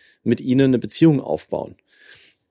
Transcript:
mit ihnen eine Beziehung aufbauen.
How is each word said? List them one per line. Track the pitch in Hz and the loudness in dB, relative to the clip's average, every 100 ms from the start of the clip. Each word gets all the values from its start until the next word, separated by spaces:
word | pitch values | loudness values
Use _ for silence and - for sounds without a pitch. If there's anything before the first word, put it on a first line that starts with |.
| _ _ | _ _
mit | - 123 | -4 -2
ihnen | 127 127 135 | 0 2 2
eine | 123 | 2
Beziehung | 107 - 160 143 | -2 2 2 2
aufbauen. | - 78 - 76 - - _ _ - - _ _ _ | -2 -8 -6 -10 -10 -16 _ _ -20 -20 _ _ _